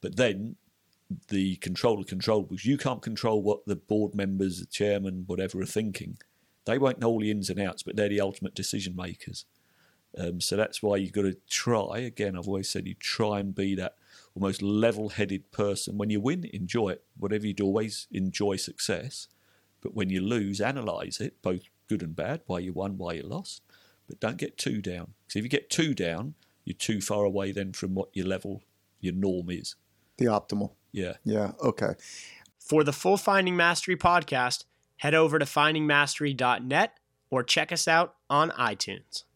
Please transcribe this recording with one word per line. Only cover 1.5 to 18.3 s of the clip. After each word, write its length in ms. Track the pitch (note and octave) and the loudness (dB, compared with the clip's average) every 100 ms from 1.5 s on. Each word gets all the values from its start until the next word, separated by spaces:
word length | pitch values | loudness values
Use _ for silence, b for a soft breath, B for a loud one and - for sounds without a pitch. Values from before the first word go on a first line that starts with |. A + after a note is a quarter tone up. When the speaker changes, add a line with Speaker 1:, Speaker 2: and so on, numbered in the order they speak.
| F#2 | 0
Speaker 1:
control 440 | - F#2 A#2+ G#2 | -4 0 2 2
of 60 | F#2+ | -2
controllables, 580 | F#2 F#2 G#2+ G2 F#2 | -4 2 2 0 -4
you 140 | A2 C#3 | 0 2
can't 240 | C#3 A#2+ | 0 -4
control 400 | - A2 A#2+ G#2+ | -6 -2 2 2
what 240 | G2+ G#2 - | 2 0 -2
the 80 | |
board 400 | F#2+ _ G#2+ G#2 | -6 _ 0 2
members, 460 | G2+ G2 F#2+ F#2+ F2 | 0 -2 0 0 -2
the 60 | F2+ | -8
chairman, 580 | - G2+ G2+ G2 F#2 F#2 | -2 2 2 0 -6 -4
whatever 340 | F2+ F#2+ F#2 | -2 -2 -4
are 60 | F2+ | -4
thinking. 520 | - A2 F#2+ - - b b b b | -2 -2 -4 -10 -12 b b b b
They 140 | - B2 | -2 2
won't 220 | C3+ B2+ | 4 4
know 100 | A#2 | 2
all 100 | A2+ | 2
the 100 | G#2+ | 2
ins 200 | G#2+ G2 | 0 0
and 100 | F#2 | -2
outs, 220 | G2 F2 | -2 -4
but 140 | - G#2 | -6 0
they're 120 | G#2 | 2
the 120 | G2+ | 4
ultimate 340 | G2 F#2 F#2+ | 0 -2 -8
decision 400 | - F#2 A2 F#2+ | -6 -4 -4 -4
makers. 520 | F2+ F2+ F2+ - - - _ _ _ _ _ _ - | -6 -8 -10 -12 -14 -16 _ _ _ _ _ _ -6
Um, 240 | F2 F2 | -4 -2
so 160 | - G2 | -2 0
that's 240 | G#2+ - | 0 0
why 160 | G#2 G2+ | 0 2
you've 160 | F#2+ | 0
gotta 260 | G#2 G2 F#2 _ | 0 0 0 _
try, 500 | - - A#2 G2 A2 | -4 2 2 2 -4
again, 380 | B2 - G#2 F#2 | -6 -4 -4 -2
I've 100 | E2+ | -2
always 240 | G2 G2 | -4 -2
said 160 | G2 F#2 | -4 -6
you 80 | |
try 460 | G2 - - G#2+ G#2 | -6 -6 0 0 0
and 120 | G2 | -2
be 220 | F#2+ G2 | -2 0
that 220 | F#2+ F#2 - b b b - | 0 -4 -8 b b b -2
almost 260 | G2 F#2+ | -2 0
level-headed 880 | G2 G#2 A2+ G#2 G#2+ - G2+ F#2+ - | 0 4 4 2 -4 -2 -2 -2 -6
person. 480 | - G#2 G2 - G2+ | -2 0 0 -4 -4
When 100 | G#2 | 0
you 120 | G#2 | 0
win, 240 | G#2+ F3+ | 0 -2
enjoy 460 | E3+ G2 F#2 A#2+ G#2 | -4 -6 -2 0 0
it. 140 | F2+ _ - | -2 _ -8
Whatever 300 | G2 G#2+ G#2+ | -4 -2 -2
you 40 | |
do, 120 | G2 | 0
always 420 | G2 G2+ A2 G#2 - | 2 2 0 -6 -8
enjoy 440 | - F#2+ | -2 -2